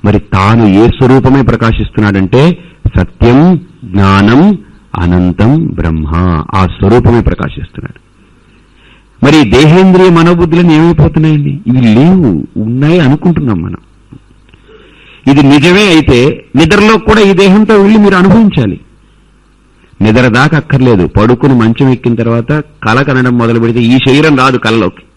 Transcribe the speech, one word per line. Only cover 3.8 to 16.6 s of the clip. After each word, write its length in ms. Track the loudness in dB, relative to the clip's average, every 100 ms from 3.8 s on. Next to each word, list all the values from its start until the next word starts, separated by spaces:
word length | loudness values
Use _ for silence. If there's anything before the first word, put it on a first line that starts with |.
జ్ఞానం 720 | -8 -2 0 2 2 2 2 -2 -10 -20 _ -6
అనంతం 680 | -2 0 -2 0 0 0 -2
బ్రహ్మ, 420 | -4 -4 -4 -4 -2 -2 -4 -4
ఆ 120 | -4 -4
స్వరూపమే 540 | -2 0 0 2 0
ప్రకాశిస్తున్నాడు. 840 | -2 -4 -8 -10 -16 -16 -18 -20 _ _ _ _ _ _ _ _ _ _ _ _
మరి 260 | 0 2 2
దేహేంద్రియ 600 | 2 2 4 4 4 2
మనోబుద్ధులను 600 | 2 2 0 0 0 2
ఏమైపోతున్నాయండి? 880 | 2 2 2 0 0 0 0 -4 -6 -4
ఇవి 140 | 0
లేవు, 680 | 2 2 2 2 0 -2 -6 -8
ఉన్నాయి 440 | -6 -4 0 0
అనుకుంటున్నాం 600 | 0 0 -2 -2 -4 -4
మనం. 140 | -6 -12 _ _ _ -20 _ _ _ _ _ -20 -20 _ -20 -8 -2
ఇది 120 | 2
నిజమే 440 | 2 2 2 2 2
అయితే 580 | 0 2 0 0 -4 -6
నిద్రలో 420 | -2